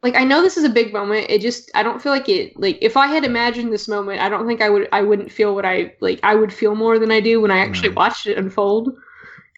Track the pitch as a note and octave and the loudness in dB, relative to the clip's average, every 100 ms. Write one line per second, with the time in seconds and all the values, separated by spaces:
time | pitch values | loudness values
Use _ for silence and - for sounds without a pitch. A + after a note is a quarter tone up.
0 | B3+ B3 C4 C#4+ F#4 F4+ D4+ A3+ A3+ G#3 | -2 0 2 4 2 2 2 2 0 -2
1 | G3+ G#3+ - G#3 G#3+ A#3+ - - G#3+ B3 | -2 -2 0 0 0 -6 -6 -2 -2 -2
2 | C#4+ C#4 - F#3+ - - F#3+ - A3 B3 | -2 -2 0 -2 -2 -4 -4 0 0 2
3 | C#4 D#4 C#4 A#3+ A#3+ A#3 A#3 G#3+ - G#3 | 2 2 -2 0 -2 -2 -4 -6 -4 -6
4 | G3 G3 F#3+ G#3 A3+ A#3 G#3+ G3+ G3 G3+ | -4 -4 -2 -2 -2 0 2 2 2 0
5 | G#3 G#3 - - G#3 G3 F#3+ F#3 E3+ - | 2 0 -2 -2 0 0 -2 -2 -4 -4
6 | F#3+ F#3 G3+ G#3+ G#3+ G3 G#3+ G#3+ A3+ A3+ | -4 0 2 4 2 0 -2 0 2 2
7 | A3 A3 G#3+ A3+ G#3+ F#3+ G3 - G#3 F#3 | 2 2 4 2 4 2 0 -2 -2 0
8 | G3 - - - F#3+ - G3+ G#3+ A#3 C4 | 0 0 -6 -4 -4 -2 0 0 -2 -8
9 | - - - - _ | -18 -20 -20 -20 _